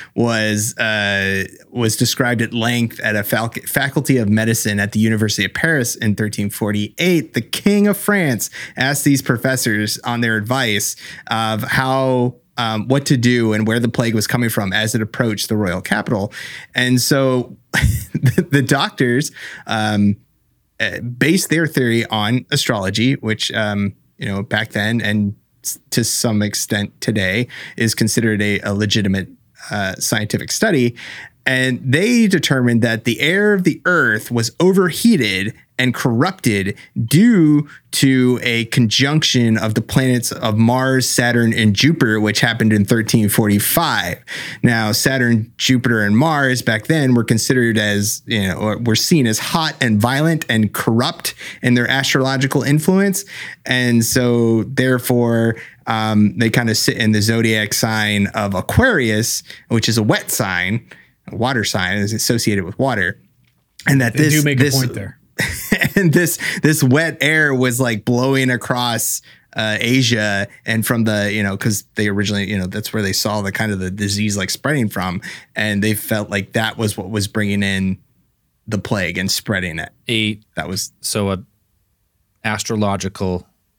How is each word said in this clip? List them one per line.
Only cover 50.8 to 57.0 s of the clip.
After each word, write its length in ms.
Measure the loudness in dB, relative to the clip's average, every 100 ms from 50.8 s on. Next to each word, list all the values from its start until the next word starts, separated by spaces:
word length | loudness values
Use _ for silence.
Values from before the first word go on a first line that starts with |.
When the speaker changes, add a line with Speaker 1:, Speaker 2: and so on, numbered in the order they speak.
| 0 2 0 -2 -10 -10 -16 -4
Speaker 1:
in 120 | 2
their 140 | 2 2
astrological 760 | 0 0 0 0 0 0 0
influence. 600 | 2 2 4 4 2 0 -6 -14 -16 -12 -2
And 380 | 0 4 2
so, 600 | 2 2 2 4 4 2
therefore, 920 | 0 0 2 2 2 2 2 2 2 -2 -10 -12 -6
um, 500 | -2 2 4 4 2
they 120 | 0
kinda 240 | 2 0
sit 220 | 0 0
in 160 | 0